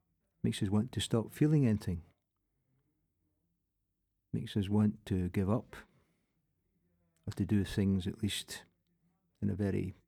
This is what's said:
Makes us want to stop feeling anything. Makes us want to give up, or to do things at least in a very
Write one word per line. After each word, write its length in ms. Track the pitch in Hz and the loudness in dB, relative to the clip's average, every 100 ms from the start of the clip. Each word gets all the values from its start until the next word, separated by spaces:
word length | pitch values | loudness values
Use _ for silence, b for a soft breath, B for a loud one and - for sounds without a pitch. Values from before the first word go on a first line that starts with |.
| _ _ _ _ | _ _ _ _
Makes 180 | 117 113 | -4 -2
us 80 | 104 | 0
want 220 | 104 113 | 0 0
to 80 | - | -4
stop 340 | - 117 - | -2 0 -2
feeling 320 | - 151 156 127 | 0 2 4 4
anything. 380 | 104 - 85 - _ _ _ _ _ _ _ _ _ _ _ _ _ _ _ _ _ _ _ _ _ _ | 2 0 -6 -8 _ _ _ _ _ _ _ _ _ _ _ _ _ _ _ _ _ _ _ _ _ _
Makes 240 | 113 131 110 | -8 -4 -2
us 100 | 92 | 0
want 380 | 104 107 - - | 4 2 0 -2
to 240 | 92 90 | -2 0
give 200 | 101 95 | 0 0
up, 280 | 113 - - - _ _ _ _ _ _ _ _ _ _ _ _ _ - | 0 -2 -18 -20 _ _ _ _ _ _ _ _ _ _ _ _ _ -10
or 60 | |
to 140 | - 95 | -2 2
do 180 | 104 | 2
things 440 | 95 - 98 95 90 | 2 2 2 2 0
at 140 | - | -2
least 440 | 101 - - - - _ _ _ _ _ _ - | -4 -4 -8 -14 -16 _ _ _ _ _ _ -6
in 80 | 101 | -4
a 60 | 95 | 0
very 400 | 101 98 95 - | 0 0 -2 -8